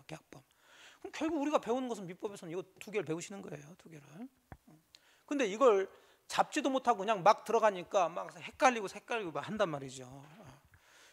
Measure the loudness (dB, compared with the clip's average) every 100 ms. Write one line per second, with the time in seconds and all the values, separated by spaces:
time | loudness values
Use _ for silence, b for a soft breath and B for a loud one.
0 | -16 -18 _ -20 _ B B B B B
1 | -14 -4 -2 0 2 0 0 -4 -4 -8
2 | -10 -10 -10 -10 -8 -8 -8 -14 -8 -6
3 | -4 -4 -6 -12 -12 -14 -14 -20 -20 -20
4 | -18 -16 -16 _ _ -20 _ -20 _ b
5 | b b -6 0 0 6 6 6 2 b
6 | b b -8 0 2 2 2 0 2 0
7 | 2 4 6 4 4 4 4 2 -2 2
8 | 2 0 -10 -12 -14 2 4 4 -4 -8
9 | -6 -4 -4 -6 -6 0 0 0 -8 -12
10 | -14 -16 -20 -20 -20 -20 _ b b b
11 | b